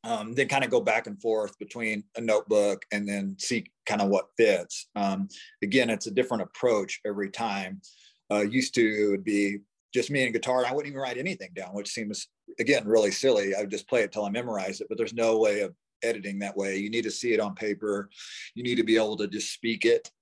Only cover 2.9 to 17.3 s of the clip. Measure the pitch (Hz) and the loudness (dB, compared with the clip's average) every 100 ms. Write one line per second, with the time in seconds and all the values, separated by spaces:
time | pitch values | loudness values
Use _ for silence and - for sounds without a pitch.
2.9 | 104 104 101 98 95 - 120 - _ - | -4 -2 -2 -4 -6 -4 -4 -4 _ -4
3.9 | 107 143 196 - - 110 95 87 - - | 0 4 4 0 4 6 6 0 -12 -10
4.9 | 104 98 95 98 - - _ 101 131 120 | -4 -2 -2 -4 -8 -20 _ 0 2 2
5.9 | 107 117 104 123 113 90 - 123 110 98 | 0 -2 -2 0 -2 -4 -2 0 2 0
6.9 | - 107 101 98 - 113 98 95 98 - | -6 -6 -4 -6 -4 -4 -4 -6 -10 -16
7.9 | _ - _ _ 104 104 127 127 - 110 | _ -20 _ _ 0 2 0 0 2 2
8.9 | 107 104 98 98 104 101 101 _ _ _ | 4 2 2 0 2 2 -2 _ _ _
9.9 | 127 120 143 127 113 127 127 123 135 143 | -4 -2 0 0 0 0 2 2 -2 -4
10.9 | 139 131 123 156 - 90 90 92 98 101 | -6 -6 -4 -6 -6 -10 -12 -10 -8 -8
11.9 | - 107 104 - _ - - 117 139 107 | -6 -6 -8 -12 _ -20 -4 2 2 4
12.9 | 110 104 95 135 110 98 98 101 101 - | 4 4 2 2 4 2 -2 -4 -6 -2
13.9 | 123 101 110 101 107 123 107 95 98 104 | 0 0 -2 -2 -2 -4 -4 -4 -6 -8
14.9 | 110 110 117 113 113 110 104 95 - _ | -4 -4 0 2 4 4 2 -2 -6 _
15.9 | _ 117 110 101 98 101 98 98 98 101 | _ -2 -2 -4 -6 -4 -4 -2 -2 -2
16.9 | 113 110 - 120 | -2 -4 -4 0